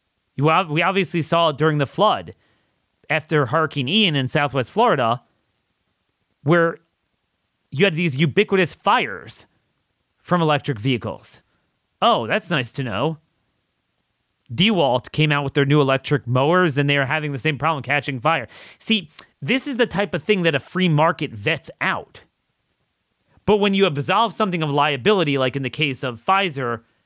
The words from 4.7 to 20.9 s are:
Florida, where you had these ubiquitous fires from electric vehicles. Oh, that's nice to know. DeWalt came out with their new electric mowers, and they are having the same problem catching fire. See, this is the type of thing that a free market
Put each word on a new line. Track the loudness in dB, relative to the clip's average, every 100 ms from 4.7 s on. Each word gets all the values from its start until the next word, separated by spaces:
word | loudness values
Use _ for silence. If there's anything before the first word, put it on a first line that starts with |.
Florida, | 0 2 2 0 0 _ _ _ _ _ _ _ _ _ _ _ _
where | 0 2 2 -2 _ _ _ _ _ _ _ _ _
you | 0
had | 0
these | 2 -2 0
ubiquitous | 0 2 0 2 0
fires | -2 0 0 -2 -8 -6 -8 -8 _ _ _ _ _ _ _
from | -4 0
electric | 2 0 -2 -4
vehicles. | -2 -2 -4 -10 -10 -12 _ _ _ _ _ _
Oh, | 0 2 0
that's | -4 -2
nice | -4 -4
to | -6
know. | -6 -2 -2 -4 _ _ _ _ _ _ _ _ _ _ _ _ _
DeWalt | 0 0 2 2 0 -2
came | -2 0
out | 2
with | 0
their | 0
new | 4 4
electric | 4 0 0 -4 0
mowers, | 0 2 4 2 2
and | 0
they | 2
are | 0
having | -2 -4
the | -4
same | -4 -2
problem | -2 -4
catching | -2 -4 -2 -4
fire. | 0 -2 -4 -16 -20 -14
See, | -2 -2 -2 -18 -20 _
this | -2 -2 -2
is | -2
the | -2
type | 0 -4
of | -4
thing | -2 0
that | 2
a | 0
free | -4 0
market | 2